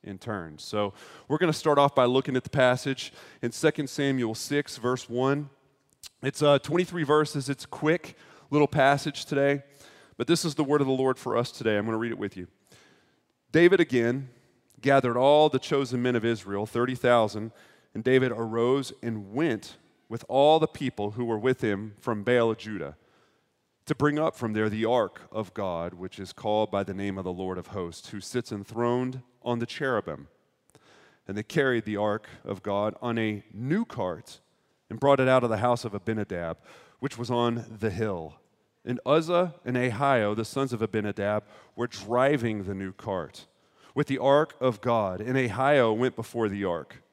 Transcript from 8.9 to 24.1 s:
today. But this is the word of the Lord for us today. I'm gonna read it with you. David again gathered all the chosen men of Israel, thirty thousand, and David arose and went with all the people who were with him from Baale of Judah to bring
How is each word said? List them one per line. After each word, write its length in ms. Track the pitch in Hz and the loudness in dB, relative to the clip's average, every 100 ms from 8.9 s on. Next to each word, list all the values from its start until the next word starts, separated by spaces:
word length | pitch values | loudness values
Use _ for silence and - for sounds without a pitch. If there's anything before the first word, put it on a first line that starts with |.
| 143 156 - | 4 0 -8
today. 380 | - 139 139 143 - _ - - _ - | -4 0 2 0 -6 _ -20 -20 _ -8
But 100 | 120 | 0
this 180 | 165 170 | 0 0
is 80 | |
the 100 | 143 | -2
word 160 | 139 147 | 2 2
of 60 | 135 | 2
the 80 | |
Lord 240 | 131 131 127 | 2 2 0
for 180 | 127 113 | 0 0
us 160 | 127 | -2
today. 240 | - 113 104 | -4 0 0
I'm 80 | |
gonna 140 | 107 110 | 0 -2
read 120 | 117 | -4
it 60 | 113 | -4
with 220 | 101 95 | -8 -10
you. 100 | 90 _ _ - _ _ _ _ _ _ _ | -16 _ _ -20 _ _ _ _ _ _ _
David 280 | 156 175 185 | 4 6 6
again 500 | 160 127 117 131 131 _ _ _ _ _ | 2 2 0 -2 -8 _ _ _ _ _
gathered 340 | 135 139 123 | 2 2 2
all 360 | 120 135 151 151 | 2 6 6 6
the 80 | 131 | 2
chosen 420 | - 143 131 123 | -2 -2 -2 -2
men 160 | 123 120 | 0 0
of 80 | |
Israel, 400 | 113 113 98 101 | 0 -4 -4 -6
thirty 300 | 107 120 127 | -4 -2 -2
thousand, 580 | 123 123 120 110 107 110 - - _ _ | 0 4 4 4 -2 -10 -14 -20 _ _
and 100 | - | -4
David 300 | 123 131 127 | 2 4 2
arose 600 | 113 113 113 120 139 127 - | -2 -4 0 2 0 -2 -8
and 320 | 117 110 98 | -8 -6 -8
went 420 | 117 160 110 - - _ _ _ | -2 -2 -2 -6 -20 _ _ _
with 160 | 113 - | -12 -2
all 320 | 131 147 160 | 4 4 4
the 80 | 156 | 2
people 440 | - - - 104 | -4 -8 -4 -6
who 160 | 104 120 | -4 -4
were 120 | 110 | 0
with 220 | 120 127 | 0 0
him 360 | 113 98 110 104 | 0 -2 -6 -8
from 240 | - 107 | -6 -4
Baale 280 | 101 123 117 | 2 2 2
of 60 | 110 | -2
Judah 400 | 110 101 73 73 _ _ _ _ _ _ _ _ | -8 -10 -10 -14 _ _ _ _ _ _ _ _
to 100 | - | -8
bring 240 | 156 147 | 0 2